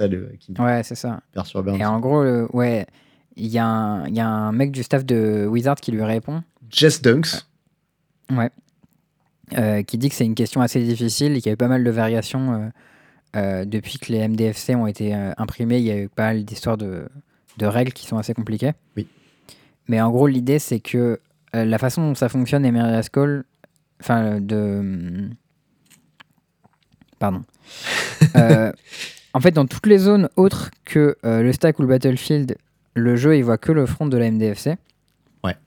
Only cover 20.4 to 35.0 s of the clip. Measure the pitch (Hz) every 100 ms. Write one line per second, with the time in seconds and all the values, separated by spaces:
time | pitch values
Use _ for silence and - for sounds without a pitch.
20.4 | 123 147 - 113 - 120 120 113 _ _
21.4 | _ 117 110 110 131 170 156 135 127 131
22.4 | 123 143 131 117 117 113 110 139 143 143
23.4 | - _ _ _ _ _ - 117 110 104
24.4 | 101 107 104 101 98 92 87 90 101 117
25.4 | _ _ _ _ _ _ _ _ _ _
26.4 | _ _ _ _ _ _ _ - 101 92
27.4 | - _ - - - - - - 156 -
28.4 | 117 123 110 - - - - - _ 131
29.4 | 175 156 131 - 214 196 196 208 180 -
30.4 | 196 - - - - 151 147 - 117 113
31.4 | 123 131 165 151 131 131 135 127 - 151
32.4 | 127 - _ _ _ 120 120 120 147 151
33.4 | 120 113 - 156 123 - 151 127 113 110
34.4 | 110 101 143 175 _ _